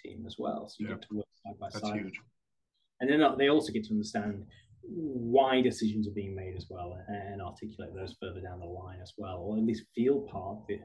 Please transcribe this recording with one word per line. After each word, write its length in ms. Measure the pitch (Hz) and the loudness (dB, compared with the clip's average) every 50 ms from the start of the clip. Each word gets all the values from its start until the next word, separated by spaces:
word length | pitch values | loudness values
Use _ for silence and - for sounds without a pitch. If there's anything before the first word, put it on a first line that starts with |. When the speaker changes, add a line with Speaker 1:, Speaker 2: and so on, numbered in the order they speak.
Speaker 1:
team 220 | - - - 90 90 | -14 -14 -12 -12 -12
as 80 | - - | -10 -8
well. 300 | - - - - - - | -6 -4 -4 -4 -6 -8
So 80 | - - - | -10 -10 -8
you 80 | 107 | -6
Speaker 2:
Yeah. 80 | 107 - | -6 -6
Speaker 1:
get 120 | - - - | -8 -8 -6
to 60 | 107 | -6
work 100 | 104 101 _ _ _ - | -6 -6 _ _ _ -14
side 160 | 113 - - | -14 -12 -10
by 100 | 101 - - | -10 -8 -6
Speaker 2:
That's 140 | 104 107 | -4 -4
Speaker 1:
side. 140 | 107 107 104 | -2 -2 -2
Speaker 2:
huge. 200 | 98 92 - - - _ _ _ _ _ _ _ _ _ _ _ _ _ _ - | -4 -6 -10 -12 -16 _ _ _ _ _ _ _ _ _ _ _ _ _ _ -2
Speaker 1:
And 80 | 127 135 | 2 4
then 280 | 147 156 151 135 - | 6 8 6 6 6
they 120 | 131 139 143 | 6 6 8
also 240 | 151 151 - 113 107 | 8 6 4 2 0
get 100 | 110 107 | -2 -2
to 60 | - | 0
understand 540 | 110 104 104 - - 107 104 104 98 98 - - - - _ _ - - - | 0 0 0 0 -2 -2 -2 -2 -4 -6 -8 -14 -18 -20 _ _ -20 -18 -14
why 760 | - 185 170 160 143 131 123 117 117 120 135 131 131 131 127 | -10 -6 -6 -4 -4 -4 -4 2 6 8 8 8 8 8 6
decisions 460 | 123 117 107 - 110 107 104 110 104 | 6 6 4 2 2 2 2 2 0
are 40 | 104 | 0
being 240 | 101 104 98 95 95 | -2 -4 -6 -6 -6
made 200 | 95 92 92 92 | -8 -8 -8 -8
as 120 | 92 - - | -10 -10 -10
well, 280 | 92 90 87 90 90 90 - 104 | -10 -10 -10 -10 -10 -10 -10 -8
a-, 220 | 104 98 92 101 | -8 -8 -6 -8
and 100 | 98 101 | -8 -8
articulate 520 | 92 - - - 107 - - - 87 - - | -8 -10 -10 -10 -12 -12 -10 -10 -12 -10 -10
those 200 | 95 95 90 - - | -8 -10 -10 -10 -10
further 200 | 98 92 87 92 | -10 -8 -8 -8
down 180 | 90 90 90 90 | -10 -10 -10 -10
the 60 | 90 | -10
line 340 | 87 90 90 90 92 92 92 | -10 -10 -10 -10 -12 -14 -14
as 120 | 92 - - | -16 -14 -12
well, 200 | 104 98 87 82 | -10 -8 -8 -8
or 200 | 85 87 101 110 | -6 -4 -2 0
at 60 | 110 113 | 2 2
least 220 | 117 110 - - _ - | 2 2 0 -4 _ 0
feel 260 | 117 120 135 143 135 | 2 4 6 4 4
part 360 | - - - 95 92 98 107 | 2 -4 -8 -8 -8 -8 -10
of 80 | - - | -8 -6
it. 140 | - 101 - - | -6 -6 -6 -6